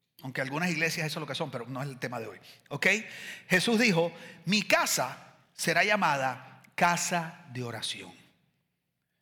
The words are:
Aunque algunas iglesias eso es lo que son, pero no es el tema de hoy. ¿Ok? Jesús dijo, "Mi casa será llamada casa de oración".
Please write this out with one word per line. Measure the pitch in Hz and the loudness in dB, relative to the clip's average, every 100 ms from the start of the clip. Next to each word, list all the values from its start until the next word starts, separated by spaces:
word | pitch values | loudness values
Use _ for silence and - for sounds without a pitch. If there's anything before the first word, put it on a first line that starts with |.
| _ _ | _ _
Aunque | 135 135 | -8 -6
algunas | 131 143 180 | -4 -2 -2
iglesias | 156 160 170 156 | 0 0 0 -4
eso | 160 | -4
es | |
lo | 147 | -6
que | |
son, | 131 147 | -4 -4
pero | 123 117 | -6 -8
no | 160 | -8
es | 139 | -8
el | 123 | -6
tema | 131 123 | -6 -6
de | 107 | -8
hoy. | 95 - - - | -12 -20 -20 -12
¿Ok? | 143 190 208 220 - - - - | 0 2 2 -2 -12 -14 -14 0
Jesús | 180 226 220 | 2 4 4
dijo, | 233 165 170 - - - - | 4 4 2 -2 -16 -12 -2
"Mi | 208 | 0
casa | - 320 285 - 127 - - - _ - | 4 4 4 0 -2 -6 -18 -20 _ -4
será | - 160 | 0 2
llamada | 196 208 170 143 131 123 - - - - | 4 4 4 2 0 -2 -10 -20 -12 2
casa | 175 170 - 175 165 - 135 | 4 4 2 -2 -2 -10 -12
de | 123 | -8
oración". | 120 110 - 107 90 - - _ _ _ _ _ _ _ _ _ | -6 -6 -6 -8 -12 -20 -20 _ _ _ _ _ _ _ _ _